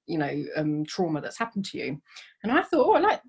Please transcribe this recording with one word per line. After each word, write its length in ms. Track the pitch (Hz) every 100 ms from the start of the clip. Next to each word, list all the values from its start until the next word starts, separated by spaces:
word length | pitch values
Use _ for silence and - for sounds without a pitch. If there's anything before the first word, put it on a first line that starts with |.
| -
you 100 | 160
know, 260 | 147 143 147 156
um, 280 | 151 151 151
trauma 360 | - 175 151
that's 160 | - -
happened 280 | 226 202 196
to 120 | -
you. 240 | 131 147 _ - - _
And 80 | 208
I 120 | 294
thought, 240 | 381 320 294
"Oh, 60 |
I 60 | 349
like, 220 | 403 -